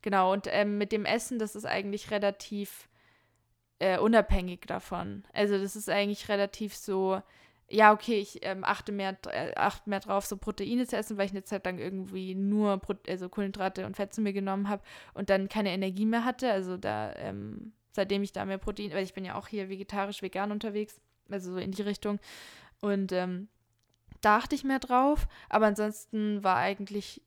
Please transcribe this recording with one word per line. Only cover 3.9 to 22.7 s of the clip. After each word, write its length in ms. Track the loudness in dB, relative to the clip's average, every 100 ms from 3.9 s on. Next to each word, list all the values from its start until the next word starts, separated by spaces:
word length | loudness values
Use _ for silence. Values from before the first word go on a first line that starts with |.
| 4
unabhängig 680 | 6 6 6 2 2 -8 -6
davon. 580 | -8 -4 -6 -6 -10 -10
Also 260 | 0 2 2
das 180 | 0 -6
ist 120 | -2
eigentlich 400 | 0 0 -2 -2
relativ 480 | 0 0 -2 -8 -8
so, 460 | -4 0 2 0 -4 -20 -20 _ _
ja, 240 | 8 8
okay, 280 | 8 2 0
ich, 240 | 0 -6
ähm, 180 | -6 -2
achte 300 | 0 0 -2
mehr, 240 | -4 -4 -4 -6
äh, 280 | -4 -4 0
achte 320 | 0 0 -4
mehr 120 | -4
drauf, 260 | 0 -2 -2
so 100 | -6
Proteine 500 | -6 -6 -2 0 0
zu 100 | -2
essen, 200 | -4 -2
weil 100 | -2
ich 60 |
eine 100 | -2
Zeit 220 | -4 -4
lang 140 | -4 -4
irgendwie 560 | -4 -6 -6 -6 -4
nur 440 | -2 2 4 4 2
Pro-, 160 | -2 -6 -4
also 220 | -6 -4
Kohlenhydrate 560 | -4 -4 -2 -2 -2 -6
und 100 | -4
Fett 160 | -4
zu 80 | 0
mir 140 | -2
genommen 340 | 0 -2 -2 0
hab 160 | -2 -6 -20 -16
und 160 | -8 2
dann 180 | 2 4
keine 240 | 0 0
Energie 340 | 0 -2 0 2
mehr 180 | 2 0
hatte. 260 | 0 0
Also 240 | 0 0 -4
da, 380 | -4 -2 -4 -6
ähm, 560 | -8 -6 -8 -10 -14 _ _
seitdem 300 | -2 0 0
ich 100 | -2
da 120 | -4
mehr 140 | -4 -4
Protein, 340 | -6 -6 -4
weil 120 | -2
ich 100 | -4
bin 100 | -4
ja 120 | -6 -8
auch 120 | -6
hier 220 | -6 -6
vegetarisch, 520 | -8 -6 -4 -4 -4
vegan 300 | -6 -4 -2
unterwegs, 480 | -2 -4 -4 -6 -10 _ _ _
also 220 | -8 -6
so 60 | -6
in 140 | -4
die 100 | -4
Richtung. 360 | -4 -2 -2 -4 -6 -18 -18 -20 -20